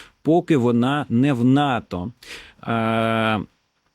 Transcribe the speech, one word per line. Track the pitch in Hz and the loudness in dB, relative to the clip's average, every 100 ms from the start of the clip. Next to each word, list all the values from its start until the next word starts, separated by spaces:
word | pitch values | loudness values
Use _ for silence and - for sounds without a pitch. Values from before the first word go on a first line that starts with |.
| - _ | -20 _
поки | - 170 165 151 | 0 0 2 0
вона | 120 117 127 147 - | 2 2 0 -2 -2
не | 120 143 | 0 0
в | 123 | 2
нато. | 120 139 143 117 - 90 101 - - - - _ - | 2 2 2 -2 -6 -8 -8 -12 -20 -20 -20 _ -6
Е, | 117 113 113 113 113 113 107 - _ _ _ _ | -2 -2 0 0 0 0 -2 -6 _ _ _ _